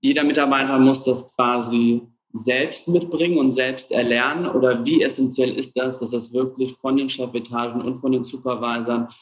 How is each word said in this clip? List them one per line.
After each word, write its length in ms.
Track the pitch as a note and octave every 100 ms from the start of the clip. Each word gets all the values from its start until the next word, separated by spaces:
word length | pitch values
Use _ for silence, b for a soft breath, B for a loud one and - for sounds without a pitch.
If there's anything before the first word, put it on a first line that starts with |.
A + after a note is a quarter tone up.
jeder 240 | C3+ C#3+ D3
Mitarbeiter 520 | D3 C#3+ C3+ C3+ C3+
muss 260 | C3 C3+ C3
das 280 | B2 -
quasi 680 | - A#2+ B2 A2+ A#2 A#2 A#2+ A#2 _ _
selbst 560 | A#2 A2+ B2+ D#3 - -
mitbringen 480 | F3 E3+ D#3+ E3+ E3+
und 160 | C3
selbst 360 | B2 B2+ C3 -
erlernen? 560 | A#2+ A#2+ A#2+ B2+ D#3 F3+
Oder 380 | - B2+ A#2+ A#2+
wie 160 | D#3+
essentiell 520 | C3+ C3 C3 - B2+
ist 240 | - C3+ -
das, 220 | B2+ B2+
dass 120 | A#2
das 220 | A#2+ A2+
wirklich 400 | A#2+ C3 B2+ B2+
von 240 | - C3+ C3+
den 100 | C3+
Chefetagen 720 | - B2 A#2+ A#2 A#2+ A#2+ A#2+
und 140 | B2 B2+
von 160 | C3+
den 120 | B2+
Supervisern 840 | A#2+ C3 B2+ A#2+ A#2 A#2 A#2 A#2+ A#2 B